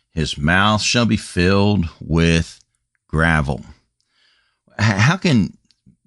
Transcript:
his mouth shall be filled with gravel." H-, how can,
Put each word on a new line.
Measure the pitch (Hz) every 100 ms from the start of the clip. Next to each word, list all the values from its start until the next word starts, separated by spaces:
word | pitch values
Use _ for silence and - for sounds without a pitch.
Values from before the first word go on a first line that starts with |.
| _
his | 80 73 -
mouth | 73 90 104 107
shall | - 123 113
be | 110
filled | - 90 90 98 101 101 80 -
with | 80 82 82 82 82 - _ _ _ _ -
gravel." | 76 82 78 71 60 - - _ _ _ _ _ _ _ _ _ -
H-, | 107
how | 98 120 190
can, | 185 123 85 - _ _ _ _